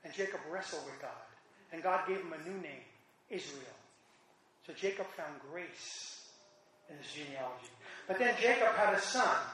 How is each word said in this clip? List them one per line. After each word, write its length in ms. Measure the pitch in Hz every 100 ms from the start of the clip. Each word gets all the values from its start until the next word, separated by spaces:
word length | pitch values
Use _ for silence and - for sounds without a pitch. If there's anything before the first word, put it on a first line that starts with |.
And 100 | 170
Jacob 280 | 160 196 190 147
wrestled 340 | 180 - 160 139
with 140 | 127
God. 100 | 131 117 - - _ - -
And 80 | 165
God 260 | 180 185 185
gave 80 | 190
him 160 | 175
a 160 | 160 160
new 80 | 190
name, 220 | 160 135 113 - _ _ _
Israel. 320 | 190 151 139 127 113 - - _ - _ _ _ _ -
So 60 |
Jacob 340 | 156 196 196 190 -
found 180 | 156 143 135
grace 760 | 170 165 - - - - - - - - - _ _ -
in 60 | 147
his 160 | 135
genealogy. 580 | 151 147 135 127 120 - - - - -
But 100 | 190
then 160 | 247 254
Jacob 340 | 233 247 220
had 200 | - 208
a 60 | -
son 360 | - - - - -